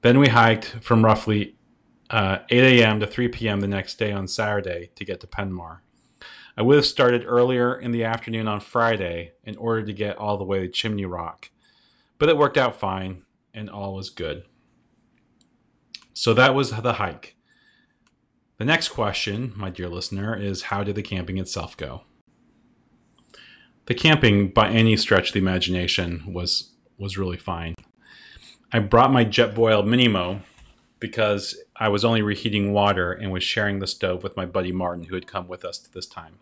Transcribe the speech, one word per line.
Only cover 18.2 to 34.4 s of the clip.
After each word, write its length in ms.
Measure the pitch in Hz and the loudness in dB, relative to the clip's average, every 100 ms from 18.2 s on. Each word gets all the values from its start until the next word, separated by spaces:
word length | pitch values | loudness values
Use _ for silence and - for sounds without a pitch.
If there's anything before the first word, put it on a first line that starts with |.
| _ _ _ _ | _ _ _ _
The 80 | 117 | 0
next 220 | 160 - | 0 -2
question, 640 | - 107 98 - 104 127 101 | -4 -4 -2 -6 -6 -8 -10
my 140 | 95 | -12
dear 180 | 90 90 | -8 -10
listener, 480 | 87 - 98 104 104 | -8 -8 -8 -6 -6
is 260 | 101 95 | -6 -6
how 220 | - 101 | -6 -4
did 120 | 101 101 | -4 -6
the 60 | |
camping 360 | 101 92 90 95 | -6 -8 -6 -8
itself 380 | 90 - - - | -6 -8 -10 -12
go? 260 | 69 65 _ _ _ _ _ _ _ _ _ _ _ _ _ - - - _ _ - | -12 -14 _ _ _ _ _ _ _ _ _ _ _ _ _ -20 -20 -20 _ _ -6
The 80 | |
camping, 560 | 123 160 151 120 101 98 | 0 4 6 6 4 2
by 180 | 110 107 | 2 4
any 280 | 113 113 107 | 4 4 4
stretch 320 | - 95 - | 4 2 2
of 40 | |
the 80 | 101 | 0
imagination, 920 | 92 92 92 90 87 - 87 85 85 | 0 0 -2 -2 -2 -2 -4 -8 -10
was, 420 | 87 87 - - _ _ _ | -8 -4 -4 -6 _ _ _
was 220 | 98 95 | -10 -6
really 200 | 92 90 | -6 -6
fine. 360 | - 85 82 82 _ _ _ - - - - _ _ | -8 -8 -8 -12 _ _ _ -20 -20 -20 -20 _ _
I 60 | 117 | -2
brought 320 | 101 117 135 | 4 6 6
my 140 | 131 | 4
Jetboil 580 | 113 110 113 104 113 107 | 2 2 0 2 2 2
Minimo 600 | 101 120 123 98 87 98 - _ - _ _ _ | 2 4 4 2 -2 -8 -12 _ -20 _ _ _
because 560 | 107 - 107 101 - - - | -10 -2 0 0 -4 -12 -18
I 140 | - 110 | -4 0
was 160 | 101 | 2
only 180 | 117 113 | 2 2
reheating 500 | 104 101 - 101 101 | 0 -4 -2 -2 0
water 380 | 104 101 92 90 | 2 2 2 -2
and 220 | 90 101 | -4 -6
was 100 | 92 | -4
sharing 380 | - - 104 98 | -4 -2 -2 -4
the 80 | 95 | -6
stove 340 | - 113 90 | -4 -4 -4
with 140 | 95 | -6
my 100 | - | -8